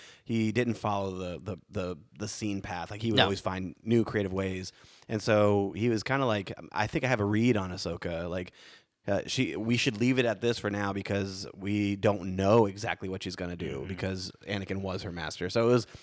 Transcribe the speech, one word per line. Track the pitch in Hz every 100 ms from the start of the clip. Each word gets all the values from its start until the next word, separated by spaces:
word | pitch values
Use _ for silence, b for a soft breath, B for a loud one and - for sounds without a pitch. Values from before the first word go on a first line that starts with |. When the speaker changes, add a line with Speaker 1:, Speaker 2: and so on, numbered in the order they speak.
| B B -
Speaker 1:
he | 113 110
didn't | 107 117 107
follow | 110 101 98
the, | 92 90 85
the, | 92 90 -
the, | - 90 82 - 69
the | 104
scene | - 107 98
path. | 92 87 85
Like, | 104
he | 113
would | 110
Speaker 2:
No. | 101
Speaker 1:
always | 95
find | - 92 92 -
new | 110 117
creative | 110 110 98
ways. | 95 95 95 90 b b b -
And | 113
so | 110 107 104 101 101 87
he | 117
was | 110
kinda | - 135 131
like, | 107 95 - -
"I | - 107
think | 165
I | 131
have | 120
a | 101
read | 107 120 107
on | 92
Ahsoka." | 90 85 87 90 82 87
Like, | 90 90 B B B B _ -
uh, | 98 -
she, | - 104 76
we | 110 120
should | 139 104
leave | 123 131
it | 117
at | 101
this | 117 117
for | 104
now | 101 101
because | 98 98 101 98 95 98 -
we | 98 104 101 101
don't | 107 101 92 92
know | 98 113 104
exactly | 98 107 85 95
what | 95
she's | 92 87
gonna | 90 87
do | 82 69
Speaker 3:
Mm-hmm. | 69
Speaker 1:
because | 92 95 95 92 - -
Anakin | 101 95 98
was | 95 92
her | 101
master. | 85 78 - 90
So | 117 117
it |
was, | 123 110 B